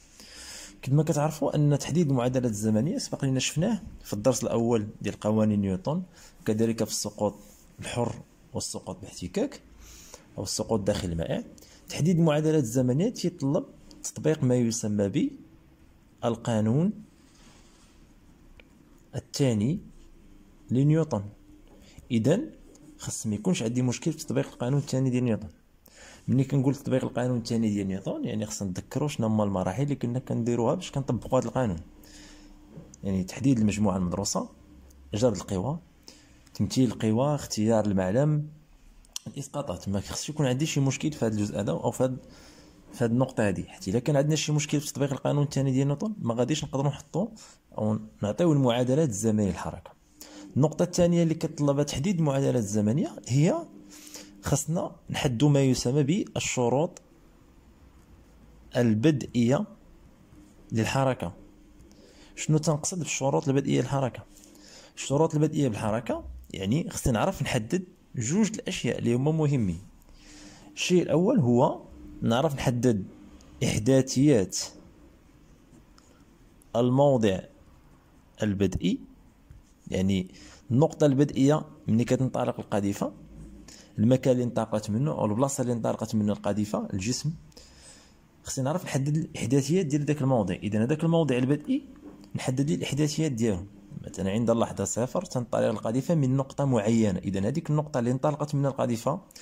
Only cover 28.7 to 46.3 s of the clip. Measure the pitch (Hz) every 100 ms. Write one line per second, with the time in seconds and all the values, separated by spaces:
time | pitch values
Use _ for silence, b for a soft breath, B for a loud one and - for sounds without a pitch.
28.7 | 90 - 131 147 - 113 107 104 95 92
29.7 | 98 143 135 120 123 - 120 117 120 113
30.7 | 180 180 143 131 120 - 131 117 131 120
31.7 | 82 - - B B B B B B -
32.7 | - - - 101 95 92 - 131 123 107
33.7 | 95 104 95 90 90 101 - 240 - -
34.7 | - - - - 104 123 98 - 95 110
35.7 | 165 - _ B B B B B - 101
36.7 | - 127 - 113 110 143 143 - - 107
37.7 | 113 104 95 92 110 151 151 151 - -
38.7 | - - - - - - 143 135 147 139
39.7 | 90 - 98 - 82 - 147 139 131 156
40.7 | 147 135 131 156 151 113 107 104 - 104
41.7 | 85 120 110 131 127 - B B B B
42.7 | B - - 120 120 131 - 104 90 90
43.7 | - - 113 123 143 147 156 151 151 147
44.7 | 147 - - 139 131 131 143 143 - 135
45.7 | 127 139 143 214 214 117